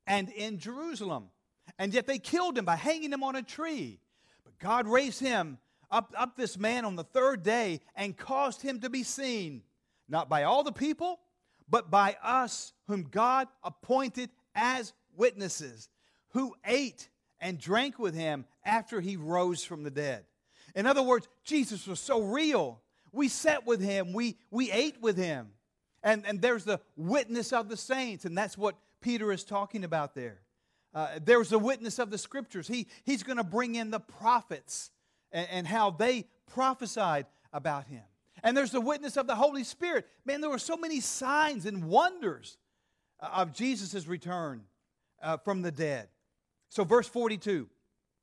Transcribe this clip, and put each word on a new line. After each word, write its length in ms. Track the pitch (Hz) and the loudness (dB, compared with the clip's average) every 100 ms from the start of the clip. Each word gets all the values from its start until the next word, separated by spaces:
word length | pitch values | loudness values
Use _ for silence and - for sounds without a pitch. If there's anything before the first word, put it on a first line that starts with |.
| - | -2
and 220 | 202 185 | 0 0
in 300 | 214 214 196 | -8 -8 -8
Jerusalem. 680 | 202 262 330 226 196 131 95 _ _ _ - - | -10 -10 -8 -8 -6 -6 -8 _ _ _ -20 -8
And 160 | 196 | 0
yet 140 | 240 269 | 0 0
they 120 | 269 | -4
killed 380 | - 349 359 247 | -2 0 0 0
him 60 | |
by 140 | 175 165 | 0 0
hanging 340 | 285 320 302 | 0 -2 -2
him 120 | 269 | -4
on 120 | 269 262 | -4 -4
a 80 | |
tree. 560 | - - 320 285 127 95 _ _ _ _ _ | -8 -8 -6 -4 -8 -12 _ _ _ _ _
But 120 | - | -10
God 280 | 185 240 214 | 0 0 4
raised 320 | 247 277 - | 4 4 -2
him 380 | 262 220 160 127 _ _ - | 0 0 -2 -8 _ _ 0
up, 220 | 220 208 202 | 0 0 -4
up 200 | 247 254 | -4 -2
this 200 | 226 190 | -4 -2
man 280 | 214 247 220 | -2 0 -2
on 100 | 175 | -6
the 80 | |
third 400 | 156 262 262 240 | -2 4 4 4
day 380 | 175 233 208 156 _ - | 2 2 2 -2 _ -8
and 200 | 196 - | -6 -6
caused 460 | - 269 277 - | -4 0 0 -2
him 180 | 269 247 | -6 -6
to 80 | 247 | -4
be 140 | 262 | -4
seen, 600 | - - 262 226 165 127 - _ _ _ - | -4 -4 -4 -4 -6 -10 -16 _ _ _ -4
not 220 | 160 139 | -2 2
by 140 | 151 | 2
all 200 | 147 262 | 4 4
the 80 | 285 | 2
people, 480 | 214 294 302 349 339 _ _ _ _ - | -2 -4 -2 -4 -6 _ _ _ _ 0
but 200 | 233 170 | 0 4
by 280 | 196 196 202 | 4 4 2
us 520 | 226 254 240 - - _ - | 0 2 0 -6 -12 _ -6
whom 160 | 202 | -4
God 440 | 143 196 247 262 254 _ | -2 0 2 2 0 _
appointed 680 | 180 - - 262 262 247 247 _ _ 202 | -12 -10 0 2 2 -4 -10 _ _ 0
as 380 | 240 254 214 _ _ 165 | 2 0 -4 _ _ 2
witnesses, 720 | 240 208 190 - 143 113 - _ _ _ _ | 2 2 -6 -6 -10 -16 -20 _ _ _ _
who 260 | 247 262 - 196 | -2 -2 -6 0
ate 440 | 254 254 - - _ _ - | 0 0 -8 -20 _ _ -10
and 180 | 175 165 | -8 -6
drank 420 | 151 214 277 240 | 0 0 0 -2
with 140 | 202 | -4
him 320 | 160 160 143 120 _ | -2 -2 -2 -6 _
after 380 | 202 220 214 220 | 0 0 0 -6
he 160 | 180 190 | -4 -6
rose 460 | 151 175 180 175 | 0 2 2 0
from 200 | - 160 | -6 -8
the 80 | 147 | -6
dead. 340 | 139 147 113 - _ _ _ - 190 | -4 -4 -4 -8 _ _ _ -10 0
In 100 | 240 | 2
other 180 | 277 | 4
words, 240 | 254 240 - _ | 4 4 2 _
Jesus 440 | - 302 233 196 190 | 0 0 0 -4 -8
was 120 | 175 | -8
so 220 | - 233 | 0 0
real. 600 | 196 269 311 240 135 117 _ _ _ | 0 0 2 2 0 -6 _ _ _
We 160 | 233 277 | 0 0
sat 380 | - 311 294 226 | 2 2 2 2
with 160 | 220 | 0
him. 320 | 196 196 175 | 2 0 -2
We, 240 | 202 240 - - | -2 -2 -4 -6
we 200 | 233 240 | -2 0
ate 300 | 208 302 247 | 2 0 0
with 160 | 226 185 | 0 2
him. 340 | 180 139 104 98 _ _ _ _ | 0 -2 -8 -18 _ _ _ _
And, 220 | 208 214 202 | 2 2 0
and 160 | 202 | 0
there's 220 | 240 233 | 2 2
the 160 | 190 190 _ - | 0 -2 _ -8
witness 560 | 165 277 220 233 - | 0 0 0 -4 0
of 180 | 240 208 | -2 -2
the 80 | 226 | -8
saints, 460 | - 262 247 185 185 | -4 -2 -2 -6 -4
and 120 | 175 | -2
that's 200 | 208 196 | -4 0
what 200 | 202 - _ _ | -2 -2 _ _
Peter 300 | 240 240 214 | -4 -2 0
is 120 | 190 | -2
talking 400 | - 202 196 220 | -2 -4 -4 -6
about 320 | 175 160 143 135 | -2 -2 -2 -6
there. 260 | 120 95 _ _ _ _ _ | -10 -12 _ _ _ _ _
Uh, 260 | 156 151 160 | -6 -4 -2
there's 260 | 156 240 180 | 6 8 8
the 100 | 214 | 2
witness 400 | 220 220 226 247 | 2 0 -4 -4
of 120 | 226 | -4
the 60 | 208 | -4
scriptures. 500 | - 269 226 185 156 | -8 -10 -8 -10 -6
He, 200 | 240 190 - | -6 -8 -8
he's 200 | - 262 | -2 -2
gonna 200 | 262 247 | 0 -2
bring 320 | 180 214 247 233 | 0 0 0 -2
in 160 | 220 | -2
the 80 | 214 | -4
prophets 920 | - - 220 240 - 143 - - - _ _ _ _ | -8 0 4 4 2 -10 -8 -10 -10 _ _ _ _
and, 140 | 170 175 | -6 -4
and 160 | 180 165 | -4 -2
how 220 | 220 202 | 2 2
they 380 | 160 233 247 - _ _ | 4 2 2 -4 _ _
prophesied 720 | 247 262 262 233 220 180 147 135 _ _ | 0 0 0 -4 0 2 2 -2 _ _
about 360 | 147 156 143 135 | -6 -4 -4 -8
him. 160 | 127 101 _ _ - | -18 -20 _ _ 0
And 120 | 226 269 | 2 2
there's 160 | 262 | 2
the 80 | 254 | 0
witness 380 | 233 294 285 277 | 0 -2 -2 -2
of 80 | 269 | 0
the 100 | 220 | 4
Holy 280 | 294 277 | 4 2
Spirit. 440 | 240 - 349 269 - _ | -6 -4 0 0 -2 _
Man, 180 | 254 285 | -6 -2
there 80 | 302 | -2
were 100 | 254 | -4
so 180 | - 330 | -4 -4
many 220 | 330 294 | -4 -4
signs 640 | - - 262 294 311 247 190 | -4 -4 0 2 2 0 -4
and 200 | 190 160 | -4 4
wonders, 720 | 226 349 370 220 127 - - _ _ _ _ _ - | 6 6 2 -6 -6 -12 -20 _ _ _ _ _ -14
uh, 100 | 170 | -4
of 180 | 185 175 | 0 0
Jesus' 540 | 135 254 220 196 196 156 | 0 -2 -2 -4 -8 -6
return, 560 | 180 175 180 156 120 98 _ _ _ _ - | -8 -4 -4 -4 -8 -14 _ _ _ _ -8
uh, 160 | 156 160 | -4 -2
from 260 | 202 190 | -2 -2
the 80 | 175 | -2
dead. 360 | 143 156 131 101 _ _ _ _ _ _ | -2 -2 -2 -8 _ _ _ _ _ _
So 140 | - | -2
verse 240 | 175 240 - | 4 4 4
forty-two, 600 | 240 226 208 208 175 104 _ _ _ _ _ | 0 0 0 -2 -2 -4 _ _ _ _ _